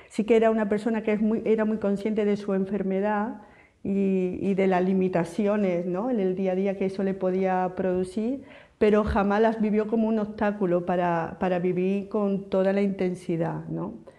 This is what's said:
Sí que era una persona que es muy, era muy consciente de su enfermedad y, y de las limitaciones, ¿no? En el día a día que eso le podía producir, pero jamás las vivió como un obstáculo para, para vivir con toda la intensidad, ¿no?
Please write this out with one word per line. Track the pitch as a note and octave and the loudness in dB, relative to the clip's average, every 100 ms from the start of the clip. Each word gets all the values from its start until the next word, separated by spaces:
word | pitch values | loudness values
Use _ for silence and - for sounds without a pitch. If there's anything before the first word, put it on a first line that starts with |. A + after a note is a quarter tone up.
| - | -8
Sí | - G#3+ | -2 2
que | A3+ | 4
era | A3+ | 4
una | A3 G#3 | 2 0
persona | G#3+ A#3 A3 | 0 0 -2
que | G#3+ | 0
es | G#3 | 0
muy, | G#3+ A3+ - | 0 0 0
era | A3 | 0
muy | G#3+ A3 | 0 0
consciente | G3+ G3 A3 G#3+ G#3 | 0 -2 -2 0 0
de | G3+ | 0
su | G3+ | -2
enfermedad | F#3+ F#3+ G#3 F#3+ F#3+ G#3 G#3 A3 - - - - _ | -2 -2 -2 -2 -2 0 -2 -4 -8 -16 -20 -20 _
y, | G3 G3 G3 F#3+ F3+ F3+ | -4 0 2 2 0 -2
y | G3 F#3+ | 0 2
de | F#3+ | 2
las | F3+ | 2
limitaciones, | F#3 F#3+ F#3 F3 E3+ - G3+ G#3+ F#3+ F3 F3+ | 2 2 2 0 -2 0 0 2 0 0 -2
¿no? | F3 B3 | -4 -2
En | A#3 | 0
el | F#3 F#3 | 0 0
día | F#3+ | -2
a | F#3 | 0
día | G3 G3 | -2 -2
que | F#3+ | -4
eso | G3 | -2
le | F#3+ | -4
podía | F#3+ F#3 F#3 F#3 F#3 F#3 F#3 | -2 -2 0 0 0 0 -2
producir, | F#3+ F3+ F#3 G#3+ A3+ C4+ - - - - | -2 0 -2 -4 -4 -4 -10 -20 -16 0
pero | G#3+ G#3+ G#3 | 4 4 4
jamás | G#3 G3 G3+ | 2 2 4
las | A3 A3+ | 2 2
vivió | G#3+ G#3+ G#3+ | 0 0 0
como | A3+ A3 | 0 2
un | A3 | 0
obstáculo | G#3 - G#3 G#3 F#3 F3 F3 | -2 -2 -2 0 0 2 2
para, | F3+ F3 E3+ - - | 0 2 0 -2 -4
para | F#3 F3+ | -2 0
vivir | F3+ F3+ F#3 G3 G3 | 0 0 0 -2 -2
con | G#3+ G3+ G3 G3 | -2 0 0 0
toda | F#3+ F#3+ | 0 2
la | G3 | 2
intensidad, | G3+ F#3+ F#3 F3+ - E3 E3 D#3 D#3+ | 0 0 -2 -4 -4 -2 -2 -4 -6
¿no? | E3 F#3 A#3 - | -6 -6 -10 -18